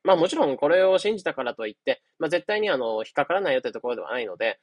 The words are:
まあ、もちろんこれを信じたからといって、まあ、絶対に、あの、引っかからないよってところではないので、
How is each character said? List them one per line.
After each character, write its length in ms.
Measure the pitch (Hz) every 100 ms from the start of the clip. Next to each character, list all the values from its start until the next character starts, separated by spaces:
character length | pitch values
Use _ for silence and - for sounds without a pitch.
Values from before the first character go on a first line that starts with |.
ま 100 | -
あ、 20 | 180
も 100 | 277
ち 80 | 311
ろ 100 | 160
ん 100 | 131
こ 120 | 147
れ 140 | 180
を 140 | 190 185
信 200 | 208 220
じ 60 |
た 100 | -
か 100 | -
ら 100 | 120
と 120 | 117 110
い 60 |
っ 20 | -
て、 180 | - 123 _ -
ま 100 | 160
あ、 20 |
絶 160 | 175 -
対 160 | 208
に、 80 | 208
あ 80 | 139
の、 240 | 117 110
引 60 | -
っ 20 |
か 140 | - 143
か 80 |
ら 80 | 185
な 80 | 185
い 40 |
よ 40 | 131
っ 40 |
て 100 | 123
と 80 | 123
こ 60 | 123
ろ 80 | 113
で 40 |
は 120 | 85
な 80 | 123
い 40 |
の 140 | 110 87
で、 200 | 113 -